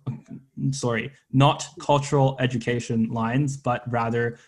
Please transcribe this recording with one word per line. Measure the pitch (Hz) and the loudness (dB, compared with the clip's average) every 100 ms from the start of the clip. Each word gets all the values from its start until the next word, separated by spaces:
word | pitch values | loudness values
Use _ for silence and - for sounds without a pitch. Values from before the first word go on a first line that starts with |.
| - - - 135 _ - 139 | -12 -12 -12 -20 _ -4 -4
sorry, | 135 127 117 139 - _ | -2 -2 -2 -6 -12 _
not | 131 143 - - - | 4 4 4 -6 -8
cultural | - 143 139 143 135 135 | 0 0 2 2 2 2
education | 127 120 117 120 - 117 113 | -2 -2 -2 -2 -2 0 0
lines, | 117 113 127 147 139 | 0 0 0 0 -2
but | 131 120 - | -2 -4 -2
rather, | 120 117 117 117 117 | -2 0 0 -2 -4